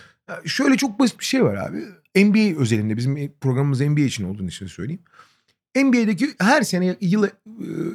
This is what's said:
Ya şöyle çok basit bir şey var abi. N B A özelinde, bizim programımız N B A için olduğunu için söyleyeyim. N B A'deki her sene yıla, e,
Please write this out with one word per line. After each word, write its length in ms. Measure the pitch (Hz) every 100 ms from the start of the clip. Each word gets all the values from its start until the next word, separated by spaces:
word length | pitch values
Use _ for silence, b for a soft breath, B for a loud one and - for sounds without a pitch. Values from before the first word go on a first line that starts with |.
| B B -
Ya 120 | - 165
şöyle 320 | - 277 262
çok 220 | 269 202
basit 200 | 254 -
bir 60 | -
şey 180 | 262
var 120 | 160 98
abi. 280 | - - - - _ 185
N 180 | 208
B 60 | 214
A 200 | 214 156
özelinde, 380 | 117 113 107 110
bizim 360 | 127 147 143 -
programımız 400 | 135 127 143 131
N 160 | 147 143
B 40 |
A 40 | 139
için 200 | - 92
olduğunu 220 | 101 92
için 200 | - 95
söyleyeyim. 340 | - 107 180 _ b b b b b _ 254
N 180 | 277
B 100 | 240
A'deki 260 | 220 180 285 -
her 220 | 190 285
sene 340 | 220 180 180 180
yıla, 260 | 180 214 196
e, 40 | - 220 226 - - -